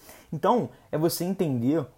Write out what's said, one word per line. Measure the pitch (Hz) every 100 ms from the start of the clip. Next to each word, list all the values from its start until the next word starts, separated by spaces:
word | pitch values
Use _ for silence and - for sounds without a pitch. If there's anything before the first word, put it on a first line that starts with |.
| - - -
Então, | 160 185 240 135 - _
é | 147
você | 160 -
entender, | 175 190 170 127 117 160 139